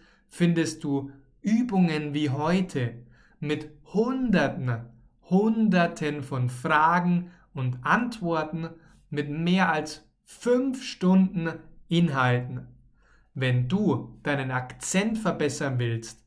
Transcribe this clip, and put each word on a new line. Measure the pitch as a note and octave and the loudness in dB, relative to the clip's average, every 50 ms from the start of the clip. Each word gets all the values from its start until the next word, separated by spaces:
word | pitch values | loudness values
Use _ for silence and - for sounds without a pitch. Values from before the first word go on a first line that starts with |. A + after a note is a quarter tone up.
| _ _ _ _ _ | _ _ _ _ _
findest | _ - - F3 E3+ E3+ E3 D#3+ C#3 - - - | _ -2 0 2 2 2 2 0 -2 -4 -6 -4
du | D3 C#3 C#3 C3+ - - - - _ _ _ - | -2 -2 -2 -4 -6 -12 -18 -20 _ _ _ -2
Übungen | G3 A3 A#3+ B3+ - G3 F#3+ F3+ E3 D#3 D3+ D3+ D3 C#3+ | 0 2 2 2 2 2 4 4 4 2 0 -2 -2 -2
wie | D3+ D3+ C#3 | 0 0 0
heute | B2+ D3 D3+ E3 F3+ G3 F#3 F3+ - C#3 B2 A#2 - - - - - _ _ _ _ _ | 0 0 0 2 2 2 0 0 -2 -2 -2 -2 -4 -8 -16 -20 -20 _ _ _ _ _
mit | D3+ D3 D3+ D3+ - - - - - - - | -4 -4 -4 -4 -4 -10 -16 -20 -20 -4 -2
Hunderten, | F#3+ A3+ B3 C4 C4 B3+ A#3 F#3+ E3 C#3+ C3+ - - C3 B2+ A#2+ A2+ - - - - _ _ _ _ _ - | 0 0 0 0 -2 0 2 2 2 2 0 -2 -4 -4 -4 -4 -6 -8 -14 -20 -20 _ _ _ _ _ 0
Hunderten | F3+ F#3+ G#3+ A3+ A3+ A3+ A3 G3 F3+ F3+ E3+ E3+ - - D#3 D3+ D3 D3 C3 | 2 4 4 4 2 2 2 4 4 4 2 2 0 -4 -4 -4 -4 -4 -6
von | - C#3+ B2+ B2 B2 | -6 -2 -2 -2 -2
Fragen | B2+ - - D#3+ D#3 D3+ D#3 E3 F3 F3 F3 F3 F3 F3 F3 - - - _ _ _ | -2 -4 -2 2 4 4 4 4 4 4 4 2 2 2 0 -4 -12 -20 _ _ _
und | C#3+ B2+ B2+ B2+ - - | -6 -6 -4 -6 -4 0
Antworten | D3 E3+ A3+ A#3+ A#3+ - - F3 E3+ E3 D#3+ D3+ D#3 F3 E3 E3 E3 E3 - - - - _ _ _ | 2 2 2 2 -2 -4 -6 -4 -2 -2 -2 -2 -4 -6 -6 -8 -8 -10 -14 -20 -20 -20 _ _ _
mit | D3 D3 D3 D3 | -6 -6 -4 -4
mehr | D3 D#3 E3 F3 F3+ F#3+ F#3 E3 | -4 -2 0 2 2 4 2 2
als | D#3 D3+ D#3 - - - - _ _ _ _ | 0 -2 -4 -6 -10 -14 -18 _ _ _ _
fünf | - - - - A#3+ B3 B3 C4+ C#4 B3+ - - | -20 -20 -6 0 2 2 2 2 0 -4 -4 -8
Stunden | - - - F#3 F#3 F#3 F#3+ F#3+ F#3 - E3+ E3 E3 D#3+ - - - - - - | -12 -8 0 2 4 6 6 6 4 2 -2 -4 -4 -6 -8 -14 -20 -20 -20 -6
Inhalten. | - E3+ E3+ E3+ D#3+ C3+ C3+ B2+ B2 B2 B2 B2 B2+ B2+ B2 - - - - _ _ _ _ _ _ _ _ _ _ _ | 0 2 2 2 2 2 2 2 2 2 0 -2 -4 -8 -10 -12 -14 -20 -20 _ _ _ _ _ _ _ _ _ _ _
Wenn | C3+ C3 B2+ B2+ B2 B2 - | -4 0 2 2 2 2 0
du | F3+ G#3 G#3+ F3+ C3 A2+ - - - - - | 0 0 2 2 0 0 -4 -10 -16 -8 -4
deinen | D3 C#3+ C#3 C3 C3 | -4 -2 -2 -2 -4
Akzent | C3 B2+ B2+ - - - - - - F#3+ G#3 A3+ A3 A3 | -4 -4 -6 -6 -12 -12 -8 -2 0 0 0 0 -2 -2
verbessern | - F3 C#3+ - D#3 C#3+ - - D#3 C3+ B2+ B2 | -2 -2 -2 0 -2 -2 -2 -2 -4 -2 -2 -2
willst | B2 A#2 A2+ A2+ A2+ - - - _ | -2 -2 -2 -4 -6 -10 -16 -20 _